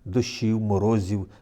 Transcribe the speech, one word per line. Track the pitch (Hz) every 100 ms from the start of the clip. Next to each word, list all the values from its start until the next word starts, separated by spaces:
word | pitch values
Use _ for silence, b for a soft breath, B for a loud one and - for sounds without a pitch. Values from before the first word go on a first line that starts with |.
дощів, | - 123 120 - 110 113
морозів, | 110 98 104 113 95 104 92 B